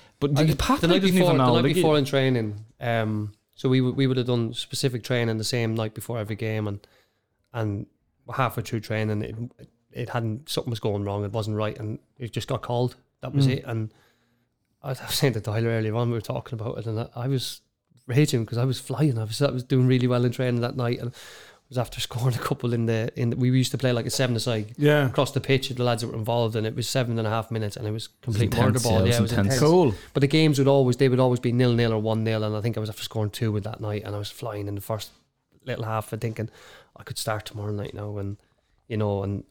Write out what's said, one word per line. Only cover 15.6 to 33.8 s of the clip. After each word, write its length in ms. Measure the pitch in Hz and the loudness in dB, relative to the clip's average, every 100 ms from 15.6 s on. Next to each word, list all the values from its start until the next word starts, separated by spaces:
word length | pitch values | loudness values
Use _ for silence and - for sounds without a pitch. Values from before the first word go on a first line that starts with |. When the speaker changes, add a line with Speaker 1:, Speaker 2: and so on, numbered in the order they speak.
| 117 | 0
Speaker 2:
earlier 260 | 113 110 110 | 0 0 0
on, 120 | 120 | 0
we 40 | |
were 60 | 117 | -2
talking 380 | - 131 - 117 | -4 -8 -6 -8
about 200 | 110 - | -6 -6
it, 80 | 110 | -6
and 140 | 110 | -6
I, 80 | 117 | -6
I 140 | - 127 | -6 -4
was 320 | 135 - - _ _ _ _ - | -2 -4 -10 _ _ _ _ -2
raging 380 | 123 147 127 110 | 2 4 2 -2
'cause 120 | 117 | -2
I 60 | |
was 160 | 131 123 | 0 -2
flying. 380 | - 110 151 117 | -6 0 2 2
I 60 | |
was, 160 | 107 110 | -2 0
I 80 | 143 | 0
was 120 | 127 | 0
doing 240 | 123 131 127 | 0 4 6
really 200 | 127 123 | 4 4
well 180 | 123 | 2
in 80 | 123 | 2
training 280 | 120 127 120 | 0 0 0
that 140 | 120 131 | 0 -2
night, 240 | 120 123 | -2 -2
and 100 | 120 | -6
I 20 | - - - - - _ | -10 -20 -20 -20 -20 _
was 100 | 127 | -4
after 220 | 117 - | -4 -6
<laughs> 80 | - | -8
scoring 260 | 117 127 | -2 0
a 40 | 117 | 0
couple 340 | - 135 120 | -2 -2 -2
in 140 | 117 113 | 0 0
the, 260 | 113 117 | 0 -2
in 160 | - 120 | -2 -2
the, 60 | 120 | 2
we 140 | 127 | 4
used 220 | 127 123 | 4 2
to 60 | 120 | 0
play, 140 | 127 | 0
like, 140 | 120 117 | 0 -2
a 40 | |
seven-a-side 640 | - 131 117 113 110 104 117 | 0 0 0 0 -2 -4 2
Speaker 3:
Yeah. 280 | 147 151 131 | 4 6 4
Speaker 2:
across 260 | - 135 | 2 0
the 80 | - | 0
pitch 280 | - 135 - | 2 0 0
with 80 | 123 | -2
the 60 | |
lads 180 | 123 117 | 0 0
that 60 | 113 | -2
were 80 | 117 | -4
involved, 400 | 107 120 117 110 | -2 0 2 0
and 100 | 110 | -2
it 80 | |
was 140 | 123 117 | -4 -2
seven 300 | 131 120 113 | 0 0 0
and 80 | 110 | 0
a 40 | |
half 200 | 113 107 | -2 -2
minutes, 260 | 113 107 - | -4 -4 -4
and 100 | 104 | -6
it 40 | |
was 160 | 110 - _ | -6 -8 _
complete 220 | - 107 | -2 0
Speaker 1:
intense, 200 | 104 113 | 2 4
Speaker 2:
murder 160 | 123 104 | 2 4
ball. 120 | 117 | 4
Speaker 1:
yeah, 60 | 110 | 4
it 40 | |
Speaker 2:
Yeah, 40 | 95 | 4
Speaker 1:
was 100 | 117 | 4
Speaker 2:
it 40 | |
was 100 | 101 | 2
Speaker 1:
intense. 140 | 117 98 | 2 2
Speaker 2:
intense. 60 | 131 147 | 4 6
Speaker 4:
Cool. 240 | 175 156 98 - | 6 6 2 -4
Speaker 2:
But 60 | - | 0
the 40 | 135 | 2
games 300 | 156 156 139 | 4 4 6
would 100 | 139 | 6
always, 280 | 139 127 120 | 6 6 4
they 120 | 135 | 4
would 120 | 123 | 4
always 200 | 127 123 | 4 2
be 120 | 123 | 2
nil-nil 400 | 120 123 117 117 | 4 4 4 2
or 60 | 110 | 2
one 240 | 110 113 | 0 0
nil, 180 | 110 110 | 0 0
and 120 | 107 107 | 0 -2
I 40 | |
think 160 | 113 110 | -2 -4
I 40 | |
was 80 | 107 | -6
after 140 | 110 | -8
scoring 280 | - 113 104 | -8 -2 -4
two 260 | - 113 104 | -2 -2 -2
in 60 | |
that 160 | 104 - | -4 -6